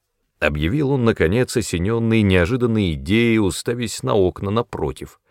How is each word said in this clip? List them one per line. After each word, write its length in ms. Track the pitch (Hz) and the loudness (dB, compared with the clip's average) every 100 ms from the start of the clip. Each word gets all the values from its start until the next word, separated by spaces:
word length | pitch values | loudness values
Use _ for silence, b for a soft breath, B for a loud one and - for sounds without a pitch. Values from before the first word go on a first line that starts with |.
| _ _ _ _ | _ _ _ _
объявил 520 | 76 73 78 143 135 | -2 0 -2 0 0
он, 140 | 139 117 | 0 0
наконец, 500 | 104 82 110 127 120 | 2 2 2 0 -2
осенённый 640 | - 85 92 117 113 113 | -4 -2 -2 -2 0 2
неожиданной 720 | 101 92 85 123 120 110 95 | 4 4 2 0 0 0 0
идеей, 460 | 73 69 110 117 110 | -2 0 2 2 2
уставясь 640 | 95 - - 120 113 - | 0 -2 -6 -6 -6 -6
на 120 | 127 113 | -2 2
окна 360 | 92 - 98 | 2 0 -4
напротив. 680 | 110 120 85 76 - - - _ | -4 -4 -6 -6 -6 -14 -20 _